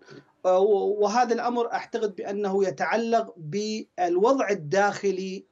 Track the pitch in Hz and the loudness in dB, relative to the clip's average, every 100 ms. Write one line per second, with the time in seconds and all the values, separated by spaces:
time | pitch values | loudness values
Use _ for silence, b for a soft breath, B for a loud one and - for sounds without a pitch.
0 | B B B _ 185 185 202 196 190 208 | B B B _ 2 4 4 4 2 0
1 | 202 233 240 220 233 240 233 185 - 226 | 2 2 2 0 0 -2 -2 -4 -6 -4
2 | 214 202 220 202 202 196 190 - 170 214 | -4 -6 -8 -4 -2 0 0 0 -2 0
3 | 233 226 196 - 151 196 214 214 - - | 2 0 -2 -10 -8 -4 -4 -6 -8 -4
4 | 180 247 226 269 202 196 147 190 202 196 | 0 2 4 2 0 -4 -2 2 2 0
5 | 202 185 190 190 - | -2 -2 -6 -10 -8